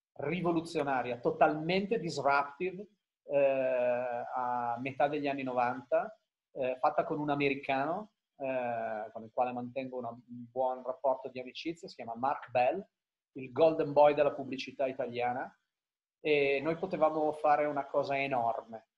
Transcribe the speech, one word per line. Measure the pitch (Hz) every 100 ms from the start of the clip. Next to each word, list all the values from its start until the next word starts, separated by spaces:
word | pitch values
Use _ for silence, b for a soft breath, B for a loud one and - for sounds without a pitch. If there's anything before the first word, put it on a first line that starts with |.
| _ -
rivoluzionaria, | 139 180 170 170 160 160 139 131 120 120
totalmente | 165 160 160 151 160 190 202 226
disruptive, | 170 139 135 143 139 - 180 180 208 _ _ _ -
eh, | 143 139 135 131 127 123 120 123 120 131 131
a | 123 123 120 120
metà | 135 131 147
degli | 151 143
anni | 139
novanta, | 131 123 123 131 127 160 208 - _ _ _
eh, | - 127 127
fatta | 151 151 -
con | 156
un | 147
americano, | 143 143 139 - 135 143 180 214 _ _ -
eh, | 135 131 123 117 113 110 110
con | 110
il | 110
quale | - 127
mantengo | 123 123 131 131 127
una, | 117
un | 120 - 120 120
buon | 127 131 127
rapporto | 120 127 139 131 135
di | 123
amicizia, | 127 123 160 165 185
si | -
chiama | 117 117
Mark | 131 147 -
Bell, | 123 123 175 196 _ _ _ _ 147
il | 131
golden | 127 160 156 151
boy | 143 147
della | 147 143
pubblicità | - 127 131 - - 135
italiana, | 127 123 120 123 123 175 - _ _ _ _ _ _
e | 160 147 139 139
noi | 147 165
potevamo | 185 165 156 156 151
fare | 151 151 147 147
una | 139 139
cosa | 165 131 139
enorme, | 139 127 117 113 - 113 -